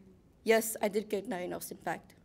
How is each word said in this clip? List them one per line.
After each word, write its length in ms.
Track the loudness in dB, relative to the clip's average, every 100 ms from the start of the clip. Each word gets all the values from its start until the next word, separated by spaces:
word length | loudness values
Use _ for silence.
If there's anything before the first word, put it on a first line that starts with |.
| -20 -20 -20 -4 4
Yes, 320 | 4 4 0
I 60 | 0
did 220 | 0 -2
get 200 | -4 -2
diagnosed, 420 | -6 -6 -6 -8
in 60 | -8
fact. 360 | -6 -6 -8 -20